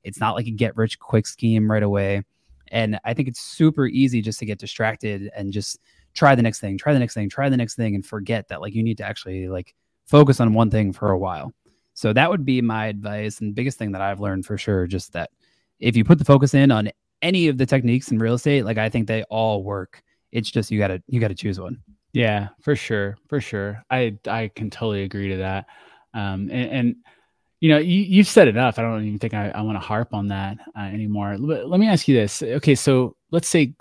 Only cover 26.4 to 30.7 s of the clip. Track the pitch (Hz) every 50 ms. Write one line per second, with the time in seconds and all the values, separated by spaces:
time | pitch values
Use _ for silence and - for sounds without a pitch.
26.4 | 101 - - 127 123 - - 135 120 120 113 - _ _ _ _ _ _ _ _
27.4 | _ _ _ _ - 160 151 151 156 180 175 196 208 180 190 196 208 - - 226
28.4 | 180 127 101 113 127 123 107 - 117 117 113 107 107 104 104 104 - 113 113 107
29.4 | 101 104 - - 107 110 104 95 92 - 110 107 120 - - 107 101 101 98 98
30.4 | 98 98 101 104 - -